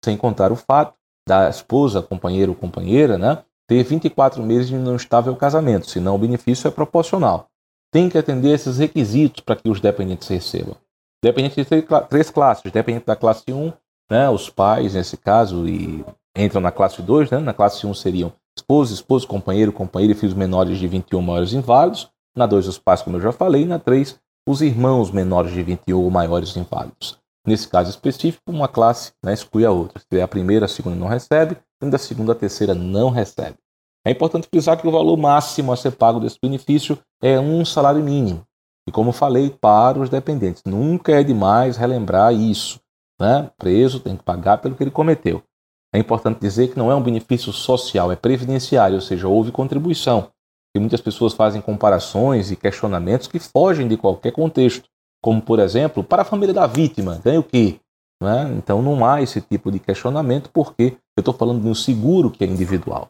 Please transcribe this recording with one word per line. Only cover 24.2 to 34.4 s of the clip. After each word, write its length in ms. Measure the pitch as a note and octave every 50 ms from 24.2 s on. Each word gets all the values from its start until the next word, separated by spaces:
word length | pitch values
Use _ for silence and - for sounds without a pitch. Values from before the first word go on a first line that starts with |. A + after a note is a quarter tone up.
| _ _ _ _ _ -
os 140 | C#3 C#3
irmãos 480 | D#3 D3 B2 A2+ B2 C3 C3 B2+ A2 F#2
menores 420 | F#2+ G2 F#2 F#2 F#2 F2 F2 E2+
de 100 | F2+ F2+
vinte 200 | F2 E2+ F2+ - _
e 80 | - F#2
um 60 | F#2
ou 100 | F2+ F2+
maiores 460 | F2+ F2+ E2+ E2 F2 F2 E2 F#2 -
inválidos. 600 | F2+ F2+ - - - - - - _ - - - _ _ _ _ _ _
Nesse 220 | - A2 G#2 - -
caso 220 | - F2+ F2+ F2+
específico, 600 | F#2+ - - C#3+ C3 - - E3 E3 _ _ -
uma 160 | F3 D#3 C#3+
classe, 460 | C3 - - A2+ A2+ A#2+ - - - _ _
né, 120 | - F2+ G2+
exclui 320 | G#2 - _ - A2 A2+
a 40 | A2+
outra. 300 | G2 F2+ E2+ - - -
Se 180 | _ _ - F#2
é 40 |
a 40 | F2+
primeira, 380 | F#2 - G#2 F2+ F#2 G2+ A2 G#2
a 40 | G2
segunda 280 | - - - F2+ F2
não 100 | F2 F2+
recebe, 520 | F#2 A2+ B2 - _ D3 D#3 D#3+ D#3+ - - _ _ _ _
sendo 140 | - C#3+ C3+
a 40 | C#3
segunda, 340 | - - A#2 B2 A2 A2
a 20 | A#2
terceira 400 | A2+ - G2 - - G#2+ G2 F#2+
não 360 | F2 F2 F2+ F#2+ G2+ A#2+ B2+
recebe. 460 | A#2+ B2 G#2 - - - - - - _ _ _ _ _ _ _ _ _ _
É 60 | -
importante 380 | C3 - E3 E3 - E3+